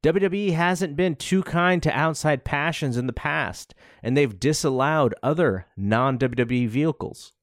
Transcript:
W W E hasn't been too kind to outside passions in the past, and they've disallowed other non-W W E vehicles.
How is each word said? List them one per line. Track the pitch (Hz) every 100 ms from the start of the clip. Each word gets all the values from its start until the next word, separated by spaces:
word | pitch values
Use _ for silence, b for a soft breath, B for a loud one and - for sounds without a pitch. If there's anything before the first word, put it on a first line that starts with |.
W | 151 175
W | 190 190 202
E |
hasn't | 165 175 180 180 143
been | 185 143
too | - 185
kind | 180 170 180 180
to | 156 131
outside | 160 156 156 139
passions | - 143 156 156 143 120
in | 127
the |
past, | 117 151 156 120 - - - B B
and | 113 131
they've | 139 95
disallowed | 139 151 156 127 139 156 127 -
other | 131 151 156 95 - -
non-W | 101 110 131 127 131 120
W | 120 123
E | 120
vehicles. | 120 156 - - - - _